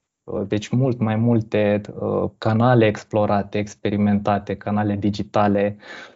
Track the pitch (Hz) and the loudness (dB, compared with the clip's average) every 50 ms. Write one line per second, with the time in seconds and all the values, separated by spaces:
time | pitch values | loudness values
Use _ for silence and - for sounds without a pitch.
0 | _ _ _ _ _ - - - 101 104 107 104 104 - - 123 131 135 117 123 | _ _ _ _ _ -8 -6 -6 -4 -2 -4 -4 -2 -2 0 0 0 0 0 0
1 | - 113 110 107 113 120 120 113 107 - - 107 104 104 104 104 104 - - - | -2 -2 0 0 2 2 2 2 0 0 0 2 2 2 2 0 -2 -6 -10 -8
2 | 107 104 101 98 95 92 - - - 110 110 110 120 127 127 117 110 107 104 - | -4 -4 -2 -2 -2 -4 -6 -4 -2 0 2 4 4 4 6 6 4 4 2 -2
3 | - - - 107 104 101 104 101 98 101 - 107 104 104 - - - 104 101 101 | -6 -4 -2 0 0 2 0 0 -2 -2 -4 -6 -6 -6 -8 -6 -4 -2 0 0
4 | 104 104 104 98 101 104 101 101 - - 98 - - 104 104 107 107 101 101 101 | 2 2 2 2 2 0 -2 -2 -2 -4 -8 -6 -6 -4 -2 -2 0 0 -2 -2
5 | 107 104 104 - 98 - - 110 104 104 101 101 101 104 104 - - - - - | -2 -2 -2 -4 -4 -2 0 2 2 2 2 2 0 0 -2 -6 -12 -18 -18 -18
6 | - - - | -18 -20 -20